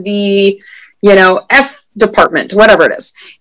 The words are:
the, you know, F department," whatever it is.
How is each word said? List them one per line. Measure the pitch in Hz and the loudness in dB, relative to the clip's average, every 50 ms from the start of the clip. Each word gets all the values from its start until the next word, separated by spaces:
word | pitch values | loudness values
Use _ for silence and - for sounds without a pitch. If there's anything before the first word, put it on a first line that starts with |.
| 185 | -8
the, | 202 202 202 202 202 196 202 196 196 196 196 _ - - - - - _ - - | -6 -6 -4 -4 -2 0 0 0 0 -2 -4 _ -20 -20 -20 -20 -20 _ -2 0
you | 202 196 | 2 4
know, | 196 190 185 185 - - - | 4 4 2 0 0 -4 -2
F | 233 277 269 269 - - _ _ - 202 | 0 0 0 -2 -6 -18 _ _ -4 -2
department," | 214 202 214 - 165 - 165 151 - - 190 | -2 -2 0 0 -2 0 0 -6 -6 -4 0
whatever | 202 214 220 202 165 160 | 2 2 4 4 2 2
it | 117 - | 0 -2
is. | - - - - - - - - _ | -6 -10 -12 -12 -16 -20 -20 -16 _